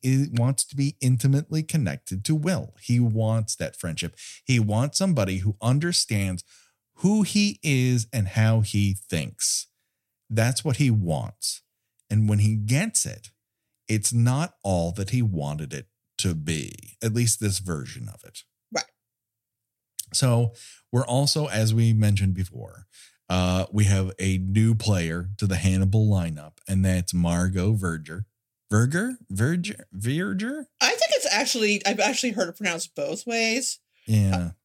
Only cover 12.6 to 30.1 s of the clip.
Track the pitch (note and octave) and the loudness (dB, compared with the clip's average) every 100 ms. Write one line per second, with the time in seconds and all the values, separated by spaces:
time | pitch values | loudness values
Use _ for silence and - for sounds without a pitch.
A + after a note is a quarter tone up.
12.6 | G#2 C#3 A3 - - - - _ _ _ | 0 0 0 -2 -4 -8 -20 _ _ _
13.6 | _ _ - G#2+ - A#2 A#2+ C3+ F3 _ | _ _ -4 -2 0 2 2 2 -2 _
14.6 | G2 F2+ E2+ F#2+ F#2 B2 A2 E2 C#2+ D2+ | -2 0 0 -4 -4 0 0 -2 -4 -6
15.6 | C#2+ C#2 - _ _ - F#2 D#2+ D2+ D#2 | -8 -12 -14 _ _ -4 -4 -2 -4 -4
16.6 | G1+ - - - A2+ A#2 A#2 - G#2 F#2+ | -6 -14 -20 -6 -4 0 0 0 -2 -2
17.6 | F#2 D2+ C2+ B1+ G#1+ - - - - _ | -4 -6 -6 -12 -14 -16 -20 -20 -20 _
18.6 | _ - - _ _ _ _ _ _ _ | _ -8 -8 _ _ _ _ _ _ _
19.6 | _ _ _ - - - C3 A#2+ A#2 - | _ _ _ -16 -8 -2 2 2 0 -4
20.6 | - - - A#2+ C3 B2+ C#3+ D#3 D3 G#2+ | -20 -20 -2 -2 0 0 2 0 -2 0
21.6 | A2 A2+ A#2 G#2+ G#2+ G2 G2 F#2 F#2 - | 2 4 4 4 4 2 0 0 -6 -8
22.6 | F#2 - - - - _ - F#2 F2+ F#2 | -16 -20 -20 -20 -20 _ -4 0 2 0
23.6 | F2 G#2 G2+ G2 F#2 - F#2+ F#2 F#2+ G#2 | 0 2 4 4 0 -2 -2 -2 0 2
24.6 | A2+ A2 - F#2+ D#2+ E2+ F#2 G2+ G2+ F2+ | 2 2 2 0 0 -4 -6 -4 -2 0
25.6 | F#2+ F#2+ F#2+ G#2+ G#2+ F#2+ E2+ D2 D2+ _ | 2 2 2 2 4 2 0 -6 -12 _
26.6 | - F#2+ F#2+ F#2 F2 F2 E2+ E2+ F#2 F#2 | -4 0 2 2 0 0 2 2 0 2
27.6 | G2 G#2+ F2+ E2 D2+ F2 G#2 _ _ _ | 0 0 -2 -4 -8 -10 -12 _ _ _
28.6 | - G#2+ B2 E3+ B3 B3+ - G2 B2+ F3+ | 0 2 2 0 -4 -6 -10 -2 0 0
29.6 | G3+ - - F#2+ A2+ | -4 -8 -14 -8 -4